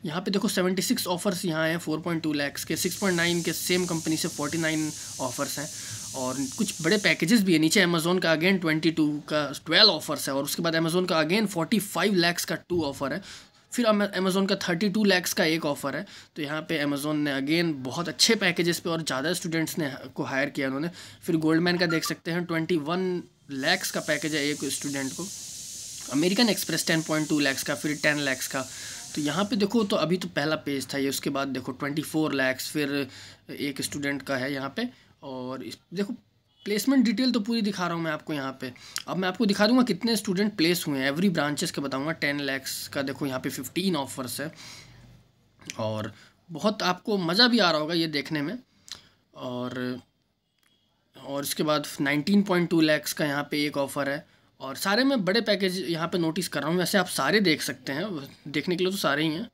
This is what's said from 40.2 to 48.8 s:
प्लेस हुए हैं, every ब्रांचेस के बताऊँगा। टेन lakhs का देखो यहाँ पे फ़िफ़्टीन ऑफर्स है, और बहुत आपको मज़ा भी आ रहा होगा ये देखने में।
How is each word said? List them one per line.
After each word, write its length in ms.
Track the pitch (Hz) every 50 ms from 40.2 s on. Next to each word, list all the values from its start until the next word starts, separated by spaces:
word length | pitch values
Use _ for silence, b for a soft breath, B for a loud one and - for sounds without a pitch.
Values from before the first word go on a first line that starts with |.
| - - 185 185 208 214 214
प्लेस 260 | - 156 165 175 175 -
हुए 120 | 160 143 135
हैं, 120 | 131 139
every 180 | 139 160 196 202
ब्रांचेस 420 | 165 165 143 147 147 143 180 156
के 100 | - -
बताऊँगा। 300 | 143 139 135 135 139 160 160
टेन 320 | 160 156 143 143 147 143
lakhs 400 | 139 135 135 131 - - - -
का 140 | - - 147
देखो 240 | 139 139 135 - 151
यहाँ 140 | 139 131 131
पे 100 | - 143
फ़िफ़्टीन 460 | - 147 131 - - 170 185 196 175
ऑफर्स 440 | 143 139 - - 147 127 120 - -
है, 100 | 143 165 B B B B B B B B B B B B B B B _ _ _ _ _ _ _ - - - -
और 320 | 113 107 110 107 107 107 101 B B B B B _ -
बहुत 340 | 165 147 - 214 214 214 180
आपको 340 | 180 180 180 _ - 208 196
मज़ा 280 | 175 165 - 208 247
भी 120 | 247 240 226
आ 120 | 185 175
रहा 100 | 160 151
होगा 120 | 151 151 175
ये 140 | 170 165 160
देखने 320 | 151 143 135 - 160 151
में। 160 | 143 156 226 247 - B B B